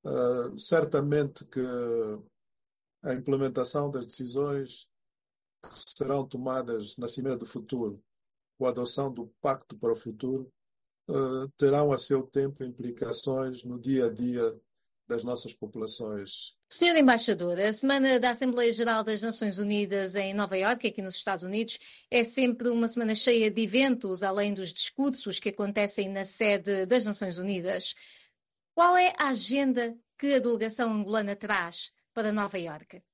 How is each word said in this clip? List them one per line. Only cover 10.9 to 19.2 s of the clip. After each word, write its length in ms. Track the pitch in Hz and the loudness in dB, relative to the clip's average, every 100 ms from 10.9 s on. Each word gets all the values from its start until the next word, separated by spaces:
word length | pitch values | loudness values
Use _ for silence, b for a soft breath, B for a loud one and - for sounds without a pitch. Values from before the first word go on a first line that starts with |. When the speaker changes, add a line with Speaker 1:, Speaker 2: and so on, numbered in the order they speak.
| _ - | _ -4
Speaker 1:
eh, 400 | 139 131 131 135 - | -2 0 -2 -6 2
terão 340 | 143 143 147 | 4 6 4
a 60 | 131 | 2
seu 240 | - 139 | 2 0
tempo 420 | 131 139 139 139 | 0 -2 -2 -4
implicações 1000 | 127 123 120 117 117 - 139 131 131 127 | -12 -8 -10 -6 -4 -2 -2 -2 -4 -6
no 160 | 123 120 | -10 -6
dia 260 | 120 135 117 | 0 2 2
a 40 | |
dia 520 | 107 123 123 113 110 _ _ _ _ _ | 0 -2 0 -2 -2 _ _ _ _ _
das 160 | 117 | -4
nossas 280 | 117 120 107 | -2 -4 -6
populações. 1040 | - 104 113 107 - 110 104 98 - - _ _ | -8 -12 -6 -2 -2 -2 -6 -8 -10 -10 _ _
Speaker 2:
Senhor 260 | - 349 330 | 2 4 8
Embaixador, 640 | 269 233 233 190 175 175 | 6 6 4 0 0 0
a 120 | 208 | 0
Semana 480 | 214 269 277 262 247 | 2 2 4 4 4
da 120 | 247 | 2
Assembleia 420 | 240 254 240 240 | 0 -2 2 2
Geral 300 | 226 233 220 | 2 0 0
das 180 | 220 208 | 0 -2